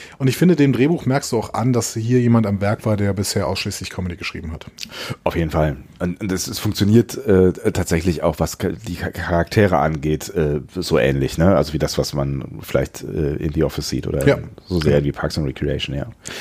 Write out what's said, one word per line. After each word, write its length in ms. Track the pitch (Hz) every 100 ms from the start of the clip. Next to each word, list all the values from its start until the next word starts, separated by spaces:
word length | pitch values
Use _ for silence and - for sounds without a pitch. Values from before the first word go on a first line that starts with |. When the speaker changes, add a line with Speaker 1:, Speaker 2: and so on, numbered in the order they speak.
| - -
Speaker 1:
Und 80 | 131
ich 100 | 120
finde, 200 | 175 160
dem 160 | 143
Drehbuch 340 | 117 139 170 -
merkst 240 | 135 -
du 80 | 117
auch 160 | 101
an, 180 | - 117
dass 220 | 120 110
hier 260 | 113 113 127
jemand 240 | 120 117 107
am 120 | 101
Werk 240 | 101 107
war, 120 | 113 104
der 160 | 101
bisher 340 | 95 101 - 98
ausschließlich 420 | 95 104 - 98
Comedy 280 | - 90 85
geschrieben 340 | - 82 82
hat. 140 | 80 - - - - - -
Speaker 2:
Auf 140 | - -
jeden 140 | 82
Fall. 240 | 87 78 71 - -
Und, 200 | 90 87
und 120 | 104
es, 160 | 92 -
es 100 | 104
funktioniert, 580 | 107 95 101 113 113 -
äh, 280 | - 95 92
tatsächlich 720 | 87 107 95 90 82 85 76
auch, 160 | 78 82
was 180 | 82 -
ka-, 120 | 98
die 240 | - - 87
Cha-, 140 | 92
Charaktere 680 | - 87 85 - - 101 87
angeht, 500 | 78 78 76 76 -
äh, 260 | - 76 73 65
so 240 | - 87 76
ähnlich, 400 | 62 69 67 -
ne? 160 | 92 98
Also 160 | -
wie 60 | 76
das, 200 | 73 -
was 160 | 69
man 440 | 73 69 67 - -
vielleicht, 420 | - - 71 -
äh, 320 | - - 76 -
in 160 | 80
The 100 | 78
Office 260 | 71 - 73
sieht 180 | 65 -
oder 180 | 73 69
Speaker 1:
Ja. 120 | - 60 - -
Speaker 2:
so 140 | 90
sehr 140 | 76
Speaker 1:
Genau. 100 | 71
Speaker 2:
wie 80 | 73
Parks 260 | 69 78 -
and 80 | 73
Recreation, 480 | 65 73 69 -
ja. 120 | 67 - - - -